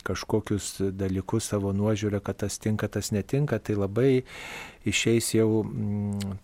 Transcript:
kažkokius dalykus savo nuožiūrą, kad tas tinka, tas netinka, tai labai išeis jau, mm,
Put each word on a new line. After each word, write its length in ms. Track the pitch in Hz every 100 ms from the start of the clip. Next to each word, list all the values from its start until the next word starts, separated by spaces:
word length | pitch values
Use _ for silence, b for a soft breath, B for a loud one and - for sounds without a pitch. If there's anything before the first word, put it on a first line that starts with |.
kažkokius 880 | - 92 - 110 - 101 - - 98
dalykus 640 | 95 95 95 92 110 -
savo 160 | 104 98
nuožiūrą, 480 | 98 104 107 107 101
kad 220 | - 95
tas 160 | 101 -
tinka, 300 | 110 107 104
tas 240 | 107 -
netinka, 500 | 104 - 139 147 113
tai 160 | - 104
labai 460 | 98 104 135 127 127 B B B B B 110
išeis 460 | - 113 117 -
jau, 300 | 113 110 110
mm, 760 | 104 127 104 104 101 101 98 98